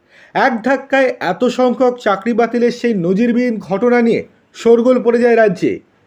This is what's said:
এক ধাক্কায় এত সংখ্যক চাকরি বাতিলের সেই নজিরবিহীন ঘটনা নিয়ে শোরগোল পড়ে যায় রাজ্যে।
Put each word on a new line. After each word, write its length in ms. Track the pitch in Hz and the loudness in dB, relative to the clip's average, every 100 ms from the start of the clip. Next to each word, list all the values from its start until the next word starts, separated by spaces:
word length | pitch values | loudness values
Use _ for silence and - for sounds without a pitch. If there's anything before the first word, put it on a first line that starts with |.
| _ _ - | _ _ -8
এক 300 | 170 247 233 | -2 0 0
ধাক্কায় 500 | 247 269 269 269 254 - | -2 -4 -2 0 0 -2
এত 260 | 160 180 247 | -6 -2 -2
সংখ্যক 520 | 247 254 247 247 247 | 0 0 0 -2 0
চাকরি 340 | 214 196 233 | -2 -2 -2
বাতিলের 380 | 233 226 240 240 | -2 0 0 -2
সেই 220 | 233 240 | 0 -2
নজিরবিহীন 680 | 208 170 190 240 233 247 220 | -2 -2 0 0 0 -2 -4
ঘটনা 420 | 170 190 240 240 | -6 -2 0 2
নিয়ে 240 | 233 151 - _ _ | 2 0 -4 _ _
শোরগোল 500 | - 226 233 240 254 | -2 2 4 4 2
পড়ে 160 | 233 233 | 2 2
যায় 160 | 240 226 | 2 4
রাজ্যে। 440 | 220 175 143 92 - _ | 2 0 -4 -4 -10 _